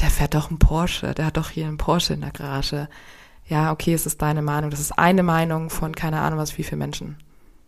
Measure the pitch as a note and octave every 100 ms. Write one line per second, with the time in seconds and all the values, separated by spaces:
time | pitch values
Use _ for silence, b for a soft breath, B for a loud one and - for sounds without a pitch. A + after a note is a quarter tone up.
0 | D3+ - D3 D3+ - D#3 - D#3+ F3 -
1 | - - D#3 E3 D#3 E3 D#3 D3+ - E3+
2 | - D3+ C#3 - C#3 C#3 - D3 D3+ B
3 | B B B B - D3+ D#3 D#3 F3 D#3+
4 | D#3+ - D3+ D3+ D3 D3 D3+ D3 - -
5 | E3+ F#3 F3 E3 E3 D#3+ D#3+ - D#3 -
6 | D#3+ D#3 D3 D#3 D3+ - - D3+ C#3+ D3+
7 | - D3 b b b b